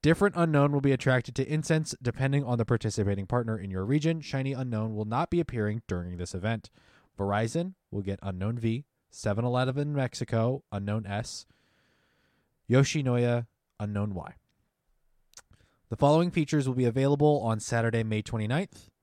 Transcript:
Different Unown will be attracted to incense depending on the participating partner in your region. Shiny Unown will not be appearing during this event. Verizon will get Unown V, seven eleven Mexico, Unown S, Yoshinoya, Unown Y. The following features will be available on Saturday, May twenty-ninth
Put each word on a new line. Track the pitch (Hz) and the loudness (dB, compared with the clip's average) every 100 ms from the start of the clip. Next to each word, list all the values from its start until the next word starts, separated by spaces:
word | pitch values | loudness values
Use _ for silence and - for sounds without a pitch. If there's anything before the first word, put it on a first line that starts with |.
Different | 151 165 202 175 | 4 4 2 2
Unown | 170 147 143 | 2 4 4
will | 143 | 4
be | 139 | 2
attracted | 131 - 127 117 123 | 2 2 2 0 -4
to | 131 | -2
incense | 156 156 160 160 - | -2 0 0 0 -6
depending | 120 - 135 143 | -6 -2 0 0
on | 127 120 | 0 0
the | 110 | 2
participating | 117 110 107 101 101 98 | 2 0 0 0 0 0
partner | 123 113 110 | -2 0 -4
in | 98 | -4
your | 92 98 | -4 0
region. | 147 156 165 | 0 0 -2
Shiny | 147 139 135 | -4 -4 -4
Unown | 135 127 110 110 | -4 -4 -2 -2
will | 107 107 | -4 -2
not | 120 117 | -2 0
be | 175 | 0
appearing | 160 123 104 107 - | 0 0 -2 -2 -4
during | 90 87 87 | -6 -4 -8
this | 87 | -6
event. | 92 101 113 - _ _ _ _ _ | -4 -4 -4 -8 _ _ _ _ _
Verizon | 98 101 113 160 180 185 _ | -2 0 0 -2 -6 -8 _
will | 101 | -8
get | 95 98 | -4 -6
Unown | 98 90 101 117 | -6 -4 -4 -2
V, | 113 117 - _ _ | -2 -2 -6 _ _
seven | - 107 104 | -6 -2 0
eleven | 123 127 131 131 143 | 0 0 0 -2 -2
Mexico, | 147 127 - 120 113 113 135 _ | -2 -2 -4 -2 0 0 -2 _
Unown | 104 101 107 101 | -6 -2 -4 -2
S, | 101 120 - - _ _ _ _ _ _ _ _ _ _ _ _ | -6 -6 -12 -16 _ _ _ _ _ _ _ _ _ _ _ _
Yoshinoya, | 123 139 160 131 123 120 120 117 _ _ _ | 4 4 2 0 2 2 0 -4 _ _ _
Unown | 104 101 104 | -6 -2 -4
Y. | 92 - - _ _ _ _ _ _ _ _ _ - _ - _ _ _ | -4 -10 -18 _ _ _ _ _ _ _ _ _ -20 _ -20 _ _ _
The | 113 | 2
following | 143 156 175 | 4 6 4
features | 175 147 151 131 | 0 2 2 2
will | 127 | 2
be | 123 | 2
available | 117 139 143 151 147 | 2 2 6 4 4
on | 117 110 | 2 -2
Saturday, | - 120 117 113 | 0 0 2 0
May | 110 107 | 0 -2
twenty-ninth | 104 113 107 135 196 - - _ | -2 -4 -2 -2 -4 -10 -20 _